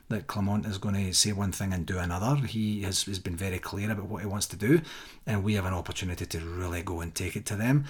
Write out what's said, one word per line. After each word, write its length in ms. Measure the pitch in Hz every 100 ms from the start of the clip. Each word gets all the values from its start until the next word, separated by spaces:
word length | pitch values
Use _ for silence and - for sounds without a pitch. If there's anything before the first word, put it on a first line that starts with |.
| -
that 180 | 107 -
Clement 380 | 107 98 104 110
is 120 | 98
gonna 360 | 107 98 95
say 180 | 87 107
one 220 | 101 101
thing 180 | - 98
and 140 | 92 82
do 120 | 95
another. 380 | 87 87 110 143 110
He 360 | 110 107 104
has, 220 | 98 95
has 160 | - 95
been 180 | 92 85
very 220 | 98 90
clear 300 | - 95 104
about 200 | 104 95
what 120 | 101
he 60 | 101
wants 200 | 104 -
to 100 | 92
do, 240 | 104 165 - - - - -
and 160 | 107
we 100 | 101
have 120 | 104 92
an 80 |
opportunity 520 | 90 82 - 92 85 82
to 140 | 85
really 420 | 82 90 90 87
go 180 | 92 85
and 160 | 85 -
take 200 | 92 104
it 100 | -
to 100 | 101
them, 300 | 117 147